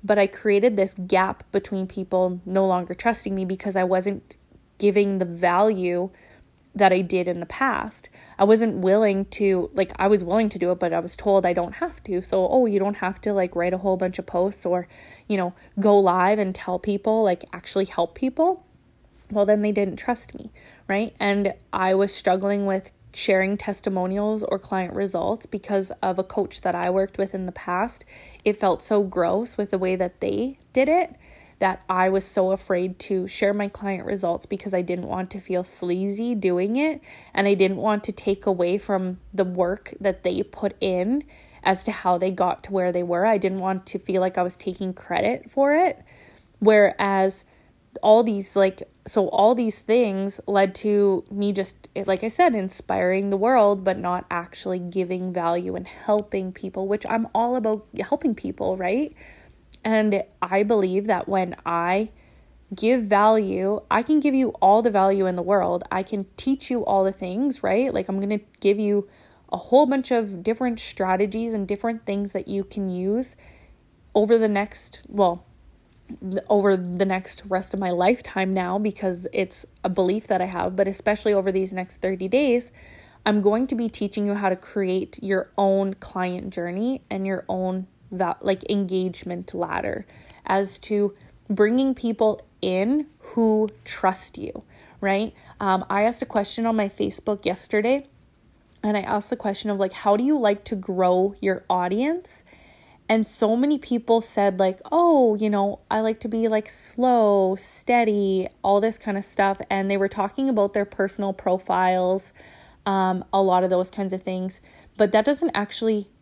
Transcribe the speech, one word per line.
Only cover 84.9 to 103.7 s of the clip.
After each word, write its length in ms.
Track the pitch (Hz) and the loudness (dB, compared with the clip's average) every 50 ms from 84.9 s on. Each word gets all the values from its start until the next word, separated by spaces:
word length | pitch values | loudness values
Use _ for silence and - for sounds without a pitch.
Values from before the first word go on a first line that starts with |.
| 185 190 - - - - | -2 -2 -4 -6 -12 -12
your 300 | - 196 196 185 180 - _ - | -6 -2 -2 -2 -2 -4 _ 0
own 360 | 202 196 196 196 196 196 190 | 2 2 2 2 0 -2 -4
client 560 | _ - - - 190 185 180 180 180 - 190 | _ -14 -12 -6 -6 -4 -4 -4 -6 -10 -10
journey 520 | 185 - 170 175 175 190 220 247 269 - _ _ | -8 -8 -8 -6 -6 -4 -4 -4 -4 -6 _ _
and 160 | 202 196 190 | -8 -6 -4
your 180 | 196 190 185 - - | -4 -4 -6 -6 -6
own 400 | 190 185 185 185 185 190 185 - _ _ _ - - | -6 -4 -4 -4 -4 -6 -8 -10 _ _ _ -14 -4
val-, 260 | 180 190 170 - - - | -4 -2 -2 -2 -4 -2
like, 280 | - 196 190 - - | -2 -2 -2 -2 -4
engagement 840 | 208 202 202 180 185 185 185 185 175 - - 185 175 175 185 - - | -2 -2 -2 -2 -2 -2 -2 -2 -6 -8 -10 -10 -10 -10 -10 -10 -6
ladder 540 | 185 175 - - - - - - - - _ - - - - - - _ | -6 -6 -4 -4 -6 -6 -6 -6 -8 -10 _ -20 -20 -20 -20 -20 -20 _
as 320 | - 190 196 202 196 - - | -2 0 0 0 -2 -6 -14
to 340 | - - 214 202 202 202 202 _ - - - - _ _ | -8 -4 0 0 0 0 -2 _ -20 -20 -20 -20 _ _
bringing 440 | 208 190 208 214 233 254 269 269 262 | 2 2 4 4 4 2 2 2 0
people 500 | - - 233 220 - 226 214 208 214 - _ _ _ - | -2 -2 -4 0 2 2 2 2 0 -8 _ _ _ -4
in 460 | 190 185 185 196 226 269 302 294 - _ _ | -2 0 0 0 2 0 0 -2 -4 _ _
who 500 | - - - - 226 220 214 214 214 208 214 - - | -20 -8 -2 2 2 4 4 2 0 -2 -4 -10 -18
trust 540 | - - - - 185 185 - - - _ - | -16 -10 -2 0 0 0 -2 -10 -18 _ -12
you, 240 | - - - - - _ _ - - - - - | -12 -10 -12 -12 -16 _ _ -20 -20 -20 -14 -6
right? 340 | - 196 196 196 220 214 - - - - - _ | -2 0 0 0 -2 -4 -8 -14 -20 -20 -12 _
Um, 260 | 202 196 190 190 180 - | -2 0 0 0 0 -2
I 140 | 196 196 208 | -2 0 0
asked 180 | 226 240 - - | 0 0 -2 -10
a 40 | |
question 400 | 247 - 226 202 208 - - 226 | -4 -2 -2 -2 -2 -6 -4 -2
on 100 | 226 226 | 0 0
my 120 | 220 208 202 | 0 -2 -2
Facebook 560 | 202 - 208 202 196 - - - 208 196 - | -4 -4 -6 -6 -6 -6 -4 -4 -4 -2 -2
yesterday, 640 | 190 180 - - - - 208 214 233 262 285 277 - _ _ _ _ _ _ _ _ _ _ _ _ _ _ - | -4 -4 -4 -8 -4 -2 0 2 2 0 0 -2 -8 _ _ _ _ _ _ _ _ _ _ _ _ _ _ -4
and 140 | 208 208 | -2 -2
I 60 | 202 185 | -2 -2
asked 260 | - - 208 202 - | -2 -4 -4 -4 -4
the 80 | 254 | -8
question 320 | 240 - 214 196 - - 214 | -6 -4 -6 -6 -4 -4 -6
of, 100 | 202 196 | -2 -2
like, 140 | 196 190 190 | -2 -4 -4
"How 240 | - - 208 202 | -2 2 2 2
do 80 | 214 240 | 2 4
you 140 | 277 302 285 | 2 0 2
like 260 | 240 208 202 202 - | 2 2 0 0 -4
to 100 | - 226 | -8 -8
grow 600 | 196 185 - 190 180 185 180 180 185 190 202 202 - | -8 -6 -6 -2 0 2 4 4 4 2 0 -2 -4
your 240 | - 196 185 - - _ | -2 -2 -2 -2 -2 _
audience?" 760 | 185 180 180 180 190 214 254 294 330 359 359 - - - _ _ - _ - - - _ _ _ _ _ _ _ | -2 -2 0 -2 -2 -2 0 -2 -2 -4 -6 -12 -20 -20 _ _ -20 _ -20 -20 -20 _ _ _ _ _ _ _
And 160 | 220 226 220 | 0 0 0
so 280 | - - - 226 208 220 | -2 -2 -2 0 0 2
many 220 | 233 262 285 | 2 2 0